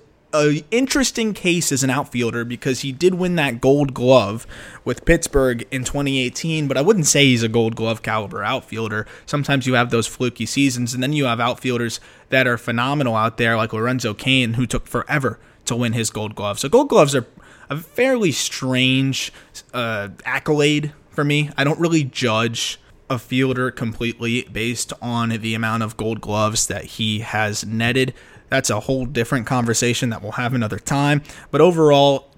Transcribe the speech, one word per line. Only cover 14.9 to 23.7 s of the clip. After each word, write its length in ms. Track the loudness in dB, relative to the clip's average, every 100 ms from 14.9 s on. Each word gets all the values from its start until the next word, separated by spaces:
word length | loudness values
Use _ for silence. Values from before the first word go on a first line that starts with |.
| -6 -2 -2 -2 -6 -14 _ -6
to 100 | -2
win 160 | -2
his 160 | -2 -4
Gold 260 | -4 -8 -6
Glove. 240 | -6 -4
So 80 | 2
Gold 220 | 2 6
Gloves 260 | 6 6 2
are 100 | -4 -14 -20 -20 -12
a 80 | -12
fairly 560 | -8 -2 0 2 0
strange, 1000 | -2 -6 -6 -2 2 2 2 0 -2 -8 -12 -20 -20 -12
uh, 360 | -6 -4 -4 -6 -10 -6
accolade 640 | -4 -2 2 2 0 -2 -10 _
for 140 | -4
me. 280 | 0 0 0 0
I 60 |
don't 160 | 0 0
really 240 | 2 2
judge 720 | 0 -2 0 0 0 -2 -6 -8 -16 -20 -6
a 80 | -6
fielder 540 | -2 0 0 0 -4